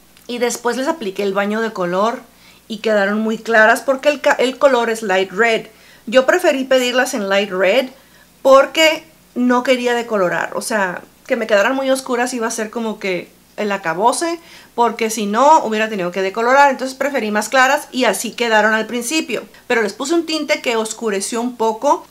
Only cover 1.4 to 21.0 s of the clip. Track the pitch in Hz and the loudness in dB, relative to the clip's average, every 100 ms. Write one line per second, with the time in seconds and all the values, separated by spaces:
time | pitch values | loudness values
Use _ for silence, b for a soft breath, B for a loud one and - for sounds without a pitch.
1.4 | 202 214 226 214 180 185 214 254 - b | -2 -2 -4 -4 -2 0 0 -2 -10 b
2.4 | b b - 214 220 214 196 208 220 220 | b b -14 -6 0 2 2 0 -2 -4
3.4 | 220 226 214 247 262 269 294 294 294 - | 0 4 6 4 0 0 0 0 0 2
4.4 | 247 262 294 254 233 220 220 185 190 185 | 0 2 2 4 0 -2 0 0 0 0
5.4 | 233 220 - B B B - 240 262 349 | 0 0 -4 B B B 0 2 4 2
6.4 | 359 269 262 262 247 247 277 247 196 196 | 2 0 0 0 2 0 -2 -2 -2 0
7.4 | 202 185 185 226 262 b b b b _ | 0 0 0 0 -4 b b b b _
8.4 | 269 269 277 - 320 311 - _ _ - | 4 6 6 2 2 2 -6 _ _ -2
9.4 | 247 247 247 254 240 240 233 214 180 165 | 0 2 2 0 0 -2 -2 -2 0 -2
10.4 | - - 208 220 190 175 - _ - 254 | -4 -6 -4 -2 -2 -6 -14 _ -6 -4
11.4 | 220 208 208 269 269 262 262 240 247 247 | 0 2 2 0 -2 -2 -2 -2 -2 -4
12.4 | 226 226 214 233 226 202 196 180 - _ | -6 -6 -8 -6 -6 -6 -4 -6 -8 _
13.4 | _ - 214 196 180 160 226 269 339 339 | _ -8 -4 -2 -2 0 2 2 -2 -6
14.4 | B B B - 233 220 226 226 208 214 | B B B -2 0 0 -4 -4 -2 4
15.4 | 277 302 - 214 220 214 175 180 190 196 | 6 6 4 -2 -2 -2 -4 -2 -4 -2
16.4 | 233 269 285 262 262 262 277 277 214 208 | 2 6 4 2 -4 -4 -4 -2 -2 -2
17.4 | 214 269 254 285 - 247 240 190 226 - | 0 2 4 2 -2 -2 0 0 -4 -4
18.4 | 233 220 208 220 220 240 240 320 320 233 | 2 4 4 2 -2 -6 -4 -4 -4 -6
19.4 | - B - 240 208 - 269 339 320 311 | -8 B -2 0 0 -4 -2 -2 -2 -4
20.4 | 294 294 269 226 220 - | -2 -2 -2 -2 -4 -6